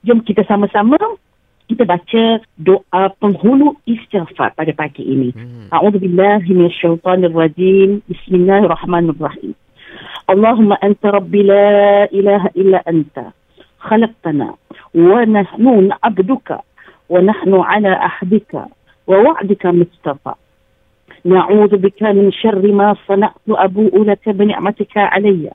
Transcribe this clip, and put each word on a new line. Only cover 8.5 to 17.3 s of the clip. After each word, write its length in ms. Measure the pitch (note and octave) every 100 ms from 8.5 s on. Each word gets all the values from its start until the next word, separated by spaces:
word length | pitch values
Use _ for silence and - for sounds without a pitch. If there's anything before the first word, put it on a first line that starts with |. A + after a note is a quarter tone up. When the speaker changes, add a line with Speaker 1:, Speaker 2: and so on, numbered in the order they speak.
| G3 G3+ - - F3 E3+ D#3 D3+ - - - _ _ - - - - -
Speaker 1:
Allahumma 500 | F#3+ A3 A3+ G#3+ G3+
anta 320 | G3+ G3+ G#3+
rabbi 320 | G3+ F3+ G3+ G3
la 640 | G3+ G3+ G3+ G3+ G3+ G3+
ilaha 400 | F#3+ G3+ G3+ F3+ -
illa 240 | F#3+ F#3
anta. 460 | - E3+ D3 - A2+ _ _ _ _ _
Khalaqtana 760 | - A3 A3+ - E3+ D3+ A2+ - _ - -
wa 260 | E3 E3+ A3
nahnu 640 | A3+ G#3+ G3 - A#3 A3+ F#3+
na'buduka 720 | - A#3+ F#3 F#3+ C4+ - - - _ - _ _
wa 120 | F3+
nahnu 420 | F#3+